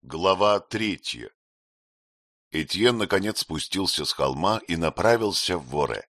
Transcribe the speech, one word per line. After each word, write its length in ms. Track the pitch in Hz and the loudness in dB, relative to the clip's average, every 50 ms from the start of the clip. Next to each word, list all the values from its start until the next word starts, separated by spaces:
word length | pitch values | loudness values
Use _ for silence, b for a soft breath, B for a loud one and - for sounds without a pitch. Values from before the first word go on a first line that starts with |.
| _ 65 76 | _ -10 -8
Глава 460 | 80 87 95 95 92 101 104 104 101 | 0 4 4 4 6 6 4 4 2
третья. 720 | - _ - 107 110 107 92 - _ - - 60 57 - _ _ _ _ _ _ _ _ _ _ _ _ _ _ _ _ _ _ _ _ _ _ _ _ | 0 _ -6 -2 -2 -2 -4 -4 _ -10 -10 -10 -12 -16 _ _ _ _ _ _ _ _ _ _ _ _ _ _ _ _ _ _ _ _ _ _ _ _
Этьен, 480 | - 80 80 71 - 90 107 120 123 117 | -6 -6 -4 -4 -2 2 4 4 4 4
наконец, 440 | 104 95 - 95 95 104 104 - - | 0 0 0 0 0 0 -4 -4 -6
спустился 640 | _ 82 78 - - - 95 98 90 - - 76 | _ -4 -6 -6 -4 -4 -4 -2 -2 -2 -2 -2
с 80 | - - | -4 -2
холма 480 | - 69 67 67 69 80 98 110 110 - | -2 0 -2 0 0 0 0 0 0 -2
и 80 | - 85 | -4 -4
направился 840 | 82 82 80 73 - 87 110 117 117 113 104 92 - - - 92 | 0 0 -2 -2 2 4 4 4 4 2 0 -2 -2 -2 -2 -2
в 120 | 87 71 62 | -4 -4 -4
Воре. 360 | 65 73 73 64 57 50 - _ _ | -2 -2 0 0 -2 -6 -10 _ _